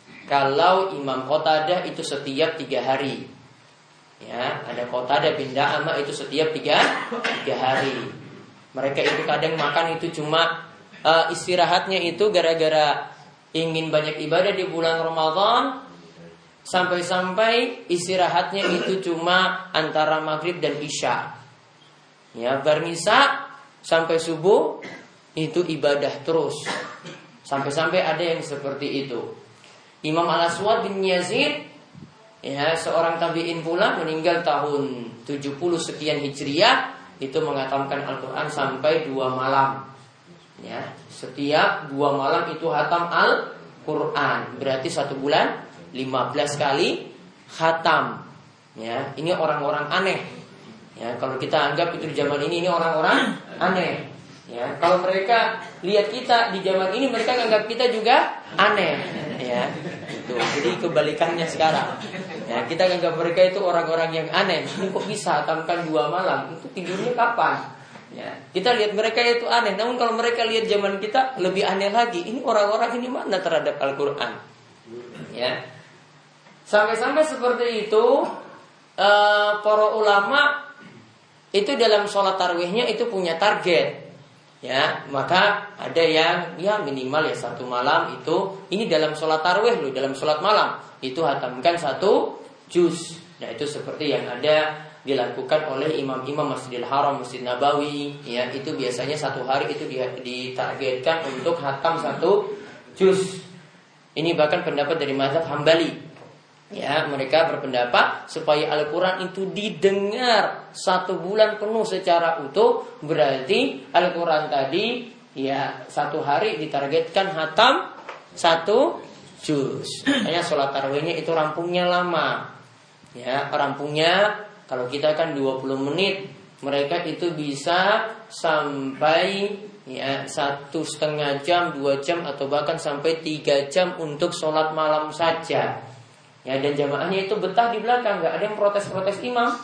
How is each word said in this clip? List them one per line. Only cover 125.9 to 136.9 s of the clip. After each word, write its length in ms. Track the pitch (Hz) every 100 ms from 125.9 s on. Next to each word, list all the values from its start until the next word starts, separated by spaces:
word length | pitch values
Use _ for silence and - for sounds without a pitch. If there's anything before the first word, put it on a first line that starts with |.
| 160 196 185 - - - -
mereka 400 | 135 143 143 170 170
itu 240 | 143 175
bisa 800 | 151 147 135 170 175 196 220 - - -
sampai, 1300 | - 170 151 143 139 135 131 151 165 185 196 202 196 - - -
ya, 400 | 131 135 135 135
satu 560 | - 143 143 - 165
setengah 560 | 151 - 151 151 143 139
jam, 320 | 170 175 170
dua 320 | 143 139 139
jam, 160 | 139 170 151
atau 160 | 139
bahkan 320 | 139 147 147 156
sampai 480 | 156 143 160 160
tiga 480 | 151 151 147 139 139
jam 240 | 185 180 180
untuk 400 | 156 147 175 -
sholat 400 | 156 156 156 156
malam 320 | 156 151 151 151
saja. 640 | 165 160 - 131 117 - - - - - - _ 127
Ya, 100 | 135
dan 80 | 143
jamaahnya 560 | 139 143